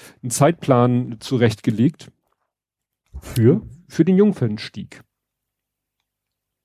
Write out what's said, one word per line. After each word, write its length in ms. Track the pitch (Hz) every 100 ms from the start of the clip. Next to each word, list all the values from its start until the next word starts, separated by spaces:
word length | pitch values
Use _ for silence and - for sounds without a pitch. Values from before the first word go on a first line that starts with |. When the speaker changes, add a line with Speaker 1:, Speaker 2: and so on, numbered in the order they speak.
| - _
Speaker 1:
einen 80 | 123
Zeitplan 880 | - 143 170 - 123 123 123 127 -
zurechtgelegt. 920 | - 127 120 - - 107 131 - - _ _ _ _ _ _ _ _ _ _ -
Speaker 2:
Für? 420 | - - 110 208 - - _
Speaker 1:
Für 160 | -
den 120 | 165 190
Jungfernstieg. 840 | 208 - 117 104 - - - - _ _ _ _ _ _ _ _ _ _ _ _ _ _ _ _